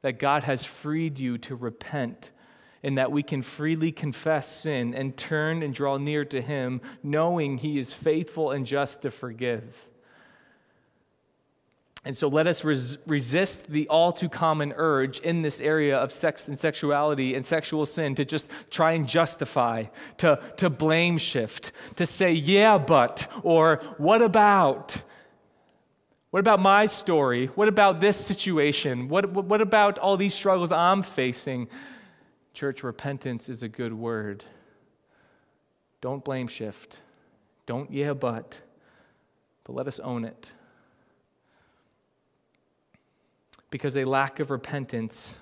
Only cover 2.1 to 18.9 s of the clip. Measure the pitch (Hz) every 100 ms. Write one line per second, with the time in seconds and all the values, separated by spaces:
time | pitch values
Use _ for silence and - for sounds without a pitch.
2.1 | - - _ _ _ _ _ 143 135 131
3.1 | 147 143 143 120 - 151 160 165 160 147
4.1 | 120 160 156 - - 160 139 120 120 135
5.1 | 131 - 156 156 165 151 127 143 135 143
6.1 | 151 143 135 120 147 127 127 - - 147
7.1 | 147 165 175 143 131 151 147 123 - 156
8.1 | 156 175 - 151 139 123 139 139 - 135
9.1 | - 127 113 123 113 120 - - _ _
10.1 | _ _ _ _ _ _ _ _ _ _
11.1 | _ _ _ _ _ _ _ _ - -
12.1 | 131 147 147 160 165 156 139 123 143 -
13.1 | 147 120 151 190 - - 151 151 156 170
14.1 | 170 175 - 165 156 147 139 160 139 135
15.1 | 131 170 170 156 - 139 156 147 135 131
16.1 | - 160 - - 139 160 147 147 143 151
17.1 | 143 131 131 135 160 - 156 147 - 151
18.1 | 135 139 156 - - - - 160